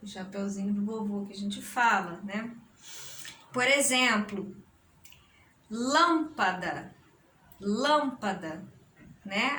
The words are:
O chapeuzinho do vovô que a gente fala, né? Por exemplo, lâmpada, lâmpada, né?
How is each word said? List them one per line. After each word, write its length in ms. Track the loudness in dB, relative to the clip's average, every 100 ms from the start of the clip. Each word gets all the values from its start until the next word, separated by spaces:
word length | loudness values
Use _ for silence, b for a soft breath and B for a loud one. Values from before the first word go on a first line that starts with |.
O 60 | -14
chapeuzinho 640 | -10 -8 -4 -4 -2 -2
do 120 | 0
vovô 420 | 0 -2 -4 -4 -6
que 60 |
a 40 | -6
gente 240 | -6 -6
fala, 600 | -6 2 4 4 0 -8
né? 340 | -8 -6 -8 -12 -20 _ B B B B B B -10
Por 120 | -2
exemplo, 920 | 4 4 4 4 4 4 0 -4 -8 -10 -18 _ _ _ -20 B B B B _ _
lâmpada, 1200 | -4 2 6 6 6 2 2 2 2 -2 -6 -8 -18 _ _ _ _ _ -8
lâmpada, 1040 | -2 0 4 4 4 -2 -4 -4 -6 -10 -12 -18 _ _ -20 -18
né? 340 | -6 0 0